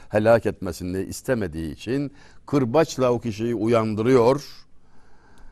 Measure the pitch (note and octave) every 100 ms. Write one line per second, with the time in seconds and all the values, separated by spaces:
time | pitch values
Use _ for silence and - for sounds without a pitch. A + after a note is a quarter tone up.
0 | - G#2 A2 A#2 G#2+ - F#2 - F2+ F#2
1 | F#2 - - B2 F#2 D#2 E2 C2+ - C3+
2 | C#3 - - - - C#3+ A#2+ C#3+ D#3+ -
3 | B2+ A#2+ A#2 G#2 A#2 A#2 A2 A#2 A2 G#2+
4 | A2+ C3 A#2 C#3+ - - - - - -
5 | - - - - -